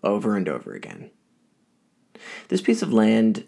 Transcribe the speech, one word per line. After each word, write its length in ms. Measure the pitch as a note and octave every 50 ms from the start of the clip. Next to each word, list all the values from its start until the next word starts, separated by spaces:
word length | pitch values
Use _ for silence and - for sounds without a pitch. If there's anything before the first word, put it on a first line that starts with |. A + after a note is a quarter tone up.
| -
over 320 | G2+ G2+ G#2 - G#2+ G#2
and 120 | G2+ F#2 E2
over 240 | D2 B1 - - G1+
again. 380 | G1+ - - - - - - _ _ _ _ _ _ _ _ _ _ _ _ _ _ _ _ _ _ _ _ _ - - - - - -
This 140 | _ F#3+ F#3
piece 200 | - - A3+ A3+
of 120 | - D#3+ B2
land 520 | A2 A2 G#2+ A2 A2 A2+ A2+ G#2 F#2+ -